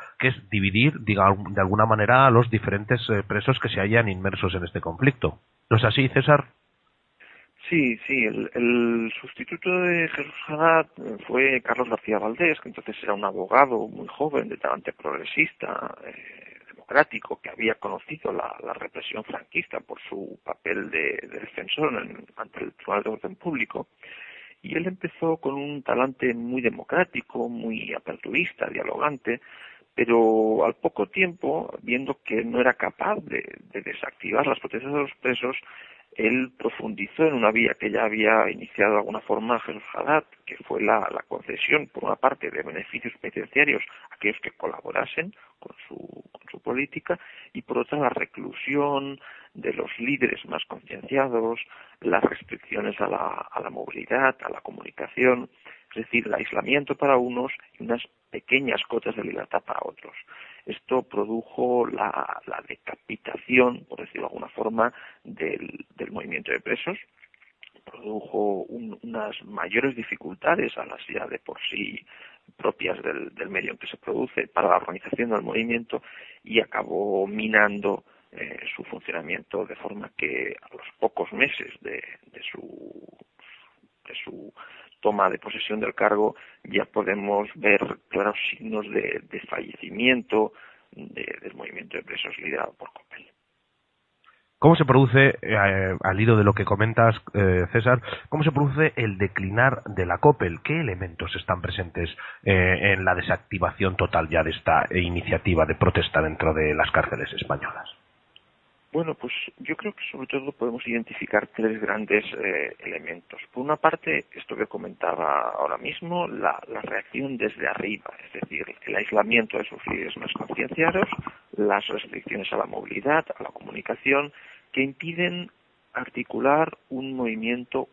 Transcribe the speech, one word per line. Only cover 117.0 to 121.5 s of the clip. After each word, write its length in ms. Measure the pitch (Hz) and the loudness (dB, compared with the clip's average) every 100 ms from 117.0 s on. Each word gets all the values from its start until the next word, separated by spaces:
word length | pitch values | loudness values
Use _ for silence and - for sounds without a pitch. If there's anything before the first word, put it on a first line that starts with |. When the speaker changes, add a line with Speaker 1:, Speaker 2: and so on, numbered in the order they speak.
| - 123 139 127 | -6 -8 -6 -2
Speaker 2:
desde 300 | 107 - 67 | -4 -2 -6
arriba, 460 | - 98 104 - - - | -4 -4 -6 -10 -18 -16
es 160 | - | -12
decir, 240 | - 76 - - - | -8 -8 -10 -12 -6
el 100 | 98 | -4
aislamiento 600 | 104 107 104 117 110 - | 0 2 4 4 2 -4
de 60 | |
sus 160 | - - - | -6 -8 -6
líderes 300 | - 85 - | -4 -6 -8
más 160 | - | -8
concienciados, 760 | - - - - - 160 185 175 - - - _ | -8 -6 -6 -6 0 2 2 0 -2 -10 -14 _